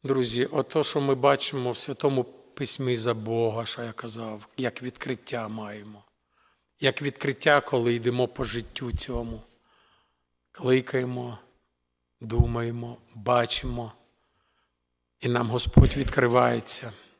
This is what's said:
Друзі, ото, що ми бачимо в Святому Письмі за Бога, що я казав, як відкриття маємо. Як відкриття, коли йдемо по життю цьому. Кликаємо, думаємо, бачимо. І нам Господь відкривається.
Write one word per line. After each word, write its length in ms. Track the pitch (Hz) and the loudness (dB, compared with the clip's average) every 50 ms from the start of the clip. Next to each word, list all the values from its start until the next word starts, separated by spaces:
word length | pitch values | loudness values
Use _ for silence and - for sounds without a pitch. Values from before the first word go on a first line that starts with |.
Друзі, 440 | _ 135 135 131 127 117 113 120 123 | _ 0 0 0 2 0 0 0 0
ото, 380 | - - 147 131 - - 160 143 | 0 0 -2 -2 0 0 0 0
що 160 | - - 151 | 2 0 0
ми 140 | 139 139 135 | 2 2 0
бачимо 580 | 127 123 143 143 135 - - - 135 123 123 | 4 4 4 4 4 0 -4 -2 -2 -2 -2
в 60 | 120 - | -4 -4
Святому 460 | - - 135 - - 143 139 131 123 | -6 -6 -6 0 0 2 2 2 0
Письмі 720 | - - - - _ _ - 143 - - - 135 127 123 | -2 -6 -20 -20 _ _ -4 -2 -2 -2 -2 0 -2 0
за 180 | 113 110 123 117 | 0 0 0 -2
Бога, 520 | 113 107 113 113 117 117 113 107 113 117 | -2 -4 -4 0 0 0 0 0 -2 -4
що 160 | - - - | -6 -6 -6
я 100 | 117 117 | -8 -10
казав, 560 | 110 - - 117 107 113 113 110 107 104 104 - _ | -10 -12 -12 -10 -10 -10 -10 -10 -12 -14 -16 -16 _
як 260 | - 127 120 - - | -6 -6 -6 -6 -6
відкриття 680 | 123 123 - - - 131 131 - - - - 120 110 107 | -12 -12 -10 -10 -8 -8 -8 -6 -6 -8 -6 -6 -6 -6
маємо. 560 | 107 110 107 104 104 107 104 107 104 104 - _ _ _ _ _ _ _ _ _ _ _ _ _ _ _ | -8 -10 -10 -10 -12 -14 -16 -18 -20 -20 -20 _ _ _ _ _ _ _ _ _ _ _ _ _ _ _
Як 220 | 143 135 123 - | 0 2 2 2
відкриття, 580 | 147 143 127 - - 139 135 - - 160 147 143 | -4 -4 -4 -2 -4 -4 -4 2 4 6 6 6
коли 340 | 135 - - 127 117 120 120 | 4 2 0 2 4 2 2
йдемо 340 | 120 113 123 123 123 123 123 | 2 0 0 2 2 0 -2
по 160 | - - 131 | -2 -6 -6
життю 480 | 110 - 120 113 - - - 131 120 | -4 -4 -8 -8 -10 -12 -10 -8 -6
цьому. 500 | - - - - 127 120 120 117 113 110 - _ _ _ _ _ _ _ _ _ _ _ _ _ _ _ _ _ _ _ _ _ | -4 -4 -6 -4 -4 -6 -6 -6 -10 -12 -14 _ _ _ _ _ _ _ _ _ _ _ _ _ _ _ _ _ _ _ _ _
Кликаємо, 840 | _ - - 127 131 131 123 - - 131 127 127 123 123 123 120 117 107 - _ _ _ _ _ _ _ _ _ _ _ _ _ _ _ | _ -6 2 2 2 2 2 0 -4 -4 -2 -2 -6 -8 -8 -10 -12 -14 -18 _ _ _ _ _ _ _ _ _ _ _ _ _ _ _
думаємо, 760 | 120 113 113 117 120 117 117 117 117 117 117 117 120 117 120 - _ _ - | -8 -4 2 2 2 2 2 -2 -2 -4 -4 -6 -8 -10 -12 -16 _ _ -20
бачимо. 800 | 110 101 123 123 120 117 117 - - - 127 120 120 120 110 - _ _ _ _ _ _ _ _ _ _ _ _ _ _ _ _ _ _ _ _ _ _ _ _ _ | -6 0 4 4 4 4 2 0 -2 -2 -4 -6 -6 -8 -10 -12 _ _ _ _ _ _ _ _ _ _ _ _ _ _ _ _ _ _ _ _ _ _ _ _ _
І 80 | - 120 | -4 0
нам 220 | 120 120 120 113 | 0 0 0 0
Господь 460 | 113 123 - - - - - - - | 0 0 0 4 8 8 8 8 6
відкривається. 960 | 143 135 - - - 127 120 117 123 123 120 120 117 113 - - - - 117 104 - - - _ | 2 -2 0 2 4 4 6 6 6 6 6 4 0 0 0 -2 -2 -2 -6 -14 -16 -20 -20 _